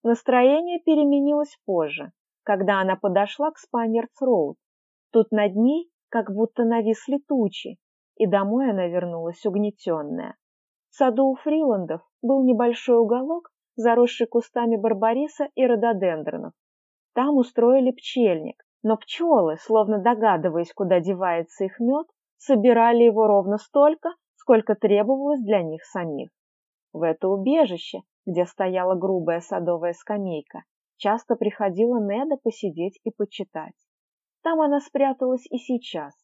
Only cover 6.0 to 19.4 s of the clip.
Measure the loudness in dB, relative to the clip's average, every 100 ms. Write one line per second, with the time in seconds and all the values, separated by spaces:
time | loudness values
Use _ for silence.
6 | _ -6 -4 -4 -4 -2 -2 0 -2 -4
7 | -4 -6 _ -2 -2 -4 -16 -18 _ _
8 | _ _ 0 0 0 -2 -2 -2 -2 -4
9 | -4 -8 -8 -6 -4 -2 -4 -6 -6 -4
10 | -6 -10 -10 -16 _ _ _ _ _ -2
11 | 0 2 0 0 -2 0 0 -2 -4 -8
12 | _ _ 0 2 2 2 0 -2 2 2
13 | 4 0 -2 -8 -10 _ _ -2 2 4
14 | 2 0 -2 -2 -4 -4 -2 0 0 0
15 | 0 0 -6 -6 -8 0 2 2 0 0
16 | -2 -2 -6 -8 -12 _ _ _ _ _
17 | _ -2 2 2 2 2 4 6 2 -2
18 | -6 0 2 0 -6 -14 _ _ -2 -2
19 | -4 -4 2 4